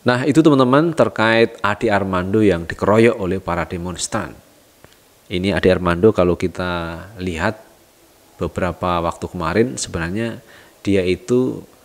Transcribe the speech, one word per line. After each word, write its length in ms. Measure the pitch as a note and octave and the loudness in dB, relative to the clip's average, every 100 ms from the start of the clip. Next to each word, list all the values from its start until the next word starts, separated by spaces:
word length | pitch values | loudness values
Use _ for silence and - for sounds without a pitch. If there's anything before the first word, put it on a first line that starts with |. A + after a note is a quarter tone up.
Nah, 240 | B2 B2 C#3 | 0 0 2
itu, 160 | C#3 | 4
teman-teman, 560 | D#3+ C#3 B2+ C#3 E3+ D3+ | 4 4 4 4 2 2
terkait 640 | A2 - A2 A2+ A#2 - | 0 2 2 4 2 0
Ade 320 | G2+ G#2 A2+ | -4 -2 0
Armando 480 | G2+ F#2+ F#2 F#2 A2 | 0 0 -2 0 2
yang 240 | G#2 E2+ E2+ | 4 2 -4
dikeroyok 560 | - F#2+ G#2+ A#2 A2+ | -4 2 4 4 2
oleh 160 | F#2 F#2+ | -4 -4
para 320 | - E3+ - | -4 -6 -4
demonstran. 640 | F2+ F2 E3 - A3 F#3 - _ _ _ _ - _ _ _ _ | -8 -8 -8 -8 -6 -8 -14 _ _ _ _ -20 _ _ _ _
Ini 240 | F#2 F#2+ | -4 -2
Ade 160 | E2 F#2+ | 2 2
Armando, 400 | F2+ F2+ E2+ G#2+ | 2 0 2 2
kalau 260 | G2 F2+ E2+ | 4 0 0
kita 720 | F2+ E2 F2+ F2 E2 E2+ F#2 F2+ | -4 -4 -6 -6 -8 -12 -16 -10
lihat 400 | F#2 D#2+ G2 - - _ _ _ _ _ _ _ | -8 -4 -4 -4 -20 _ _ _ _ _ _ _
beberapa 600 | E2+ - F2+ E2 F#2 E2+ | -8 -4 -4 -4 -4 -2
waktu 260 | E2+ - F2 | -4 -6 -10
kemarin, 380 | F2+ D#2+ F#2+ B2 B2 | -6 -2 0 0 -4
sebenarnya 640 | - F2+ E2 G2+ A#2 - - - - _ | -8 -8 -6 -6 -8 -10 -20 -20 -20 _
dia 240 | - G2 F#2 | 0 0 0
itu, 560 | F2+ - B2 B2+ G2+ - _ | -2 0 0 0 -6 -16 _